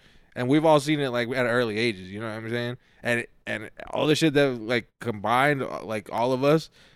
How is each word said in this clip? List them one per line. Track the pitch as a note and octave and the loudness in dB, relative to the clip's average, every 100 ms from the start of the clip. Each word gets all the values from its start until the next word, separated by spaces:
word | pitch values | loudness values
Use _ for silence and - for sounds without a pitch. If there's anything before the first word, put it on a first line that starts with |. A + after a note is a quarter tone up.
| _ _ _ - | _ _ _ -4
And | B2 | 2
we've | D3+ | 4
all | D#3+ D3+ | 6 4
seen | C#3+ D3+ | 4 0
it, | C3+ | 0
like, | A#2+ A#2 | -2 -2
at | B2+ A#2+ | 0 2
early | A#2+ A#2 G#2 | 2 0 0
ages, | A#2+ F#2+ F#2 | -2 -2 -8
you | G2+ | -10
know | A2+ | -8
what | |
I'm | G#2+ A2+ | -8 -6
saying? | A#2+ A#2+ B2 _ _ | -4 -4 -8 _ _
And, | A#2 A#2+ - _ - | -4 -2 -4 _ -8
and | A2 A2 - G1+ | -8 -8 -16 -8
all | C#2 C#3 | -2 0
the | |
shit | D#3 D#3+ | 2 2
that, | C#3+ C#3+ B2 | 4 2 0
like, | G#2+ B2 - - | -2 -2 -4 -10
combined, | A#2 G#2+ G#2 A#2+ C#3+ C#3+ | -8 -4 0 2 2 0
uh, | A#2+ - | -4 -8
like, | F#2 A2 - | -6 -8 -6
all | G#2+ B2 | -2 0
of | B2+ | 2
us, | C#3 D#3 - _ - | 4 2 0 _ -20